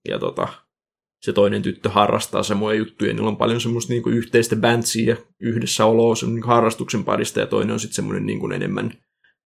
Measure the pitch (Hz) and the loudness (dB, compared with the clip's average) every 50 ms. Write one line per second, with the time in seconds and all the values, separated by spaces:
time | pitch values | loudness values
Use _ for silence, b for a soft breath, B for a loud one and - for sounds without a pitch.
0 | - - - - - 50 - - - - - - _ _ _ _ _ _ _ _ | -10 -8 -6 -4 -4 -4 -4 -4 -6 -6 -8 -12 _ _ _ _ _ _ _ _
1 | _ _ _ _ - - - 104 104 101 104 104 92 95 90 - - 104 98 104 | _ _ _ _ -8 -2 2 4 4 4 2 0 -2 -4 -4 -4 -2 0 4 4
2 | 104 - 113 113 - - - 104 98 104 104 101 107 107 110 110 113 - - - | 4 4 2 0 -2 -2 -2 -2 -2 -2 -2 -2 0 0 0 0 -2 -4 -4 -4
3 | 107 113 110 107 107 110 104 - - 113 117 120 117 120 117 117 - - 120 120 | -2 -2 -2 0 -2 -2 0 0 0 0 0 0 -2 -2 -4 -4 -4 -4 -4 -2
4 | 117 117 117 120 117 - - 117 113 - 110 110 113 117 120 120 113 - - 113 | 0 0 0 0 0 2 2 2 2 2 0 2 2 2 2 2 0 -2 -2 0
5 | 113 113 117 - - _ _ - 123 117 113 113 - - - - 110 110 113 113 | 2 0 0 -2 -4 _ _ -8 -4 -4 -2 -2 -2 -2 0 2 4 4 6 6
6 | 117 117 113 - - 117 113 113 110 120 120 117 113 110 110 - 123 - - 104 | 4 4 2 0 -2 -4 -4 -2 0 2 4 4 4 2 0 -2 -4 -4 -4 -2
7 | 90 - 104 110 107 - - 110 101 - 107 101 104 107 110 110 110 - - - | -2 -2 -2 -2 -2 -2 -2 -2 -2 0 0 0 0 0 -2 -4 -6 -6 -6 -6
8 | 104 104 98 101 104 101 - - - - - - - 50 50 50 104 113 - - | -4 -4 -4 -4 -4 -4 -4 -4 -4 -4 -4 -4 -4 -4 -4 -4 -6 -6 -8 -12
9 | _ _ _ _ _ _ _ _ _ | _ _ _ _ _ _ _ _ _